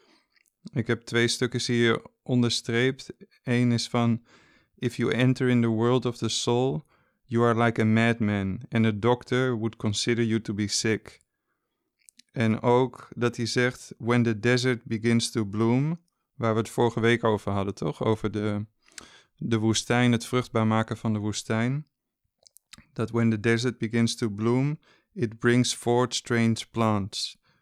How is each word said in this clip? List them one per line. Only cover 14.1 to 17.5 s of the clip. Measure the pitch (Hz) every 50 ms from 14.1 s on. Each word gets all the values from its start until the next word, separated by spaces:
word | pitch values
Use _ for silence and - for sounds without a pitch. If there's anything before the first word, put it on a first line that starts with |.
| 120 120 117
the | 117 110 104
desert | 101 120 123 120 120 131 123 113 -
begins | - 117 107 113 120 117 117 113 -
to | - 117 107
bloom," | 98 98 104 113 117 120 131 143 156 170 170 _ _ _ _ _ _ _
waar | - 120 113 107
we | 113
het | 107 -
vorige | - - 123 117 - 120
week | 110 117 117 113 -
over | 113 107 101 - 101